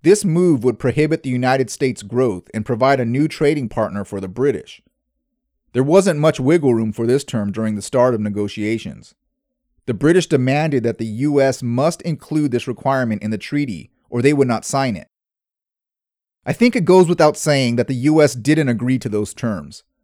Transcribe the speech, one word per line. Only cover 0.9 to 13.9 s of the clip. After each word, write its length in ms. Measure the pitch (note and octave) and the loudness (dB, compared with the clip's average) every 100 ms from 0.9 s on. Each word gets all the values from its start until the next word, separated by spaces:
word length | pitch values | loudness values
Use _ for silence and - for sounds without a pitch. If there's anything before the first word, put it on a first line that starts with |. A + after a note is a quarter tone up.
| C3 D3+ D#3+ | 0 0 0
the 60 | C3+ | -2
United 400 | B2 B2+ C3+ B2 | -2 0 0 -2
States' 340 | - C#3 A#2+ | -2 -4 -4
growth 460 | G2+ A#2 B2+ F#2 _ | -6 0 0 -2 _
and 120 | A2+ G#2+ | -8 -4
provide 340 | A#2 C3 C3+ | 0 2 2
a 60 | A#2 | 0
new 240 | B2+ D#3 | 0 -2
trading 400 | - D3 D3+ A#2 | 0 0 0 -4
partner 340 | - G#2+ G2 | -4 -4 -4
for 160 | G2 G2+ | -8 -8
the 80 | F#2 | -8
British. 540 | A2 C#3 G#2 - - _ _ _ _ _ _ _ _ _ | -2 -2 -2 -8 -20 _ _ _ _ _ _ _ _ _
There 140 | A#2+ C3+ | -4 2
wasn't 340 | G3 F#3+ D3+ | 4 4 2
much 180 | D#3 D3 | 0 2
wiggle 360 | C3 E3+ C#3+ | 2 2 2
room 180 | A2+ A2 | 2 0
for 160 | G#2+ A#2 | -2 0
this 160 | C3 | 0
term 300 | - A2+ G#2 | 0 -4 -4
during 220 | G2+ A2 G#2+ | -4 -4 -6
the 60 | |
start 320 | - C3 B2+ | -4 2 2
of 60 | A2+ | 2
negotiations. 960 | G#2 G#2 G#2 A2 G#2+ A2+ F#2 - - _ _ _ _ _ _ _ - | -4 -4 -6 -4 -4 -4 -6 -16 -20 _ _ _ _ _ _ _ -8
The 80 | |
British 340 | G#2 D3 F3+ E3 | 0 2 2 2
demanded 560 | C#3 B2+ C#3+ D#3 C#3 | -2 0 -2 -2 -2
that 140 | A#2 A2 | -4 -6
the 80 | A2+ | -8
U 340 | G#2+ C#3+ C#3+ | -4 -2 2
S 240 | C3+ B2+ | 0 0
must 380 | B2 A#2+ D3+ E3 | -4 -2 -2 -2
include 500 | - - - D#3 D3 | -8 -8 -4 -2 -2
this 160 | A#2+ A#2+ | -2 -6
requirement 560 | A#2 C3+ C3+ A#2+ G#2 | -6 -2 -2 -2 -4
in 80 | G#2+ | -4
the 60 | G#2+ | -8
treaty, 520 | - D3 C#3+ E2+ - | -6 -6 -4 -8 -14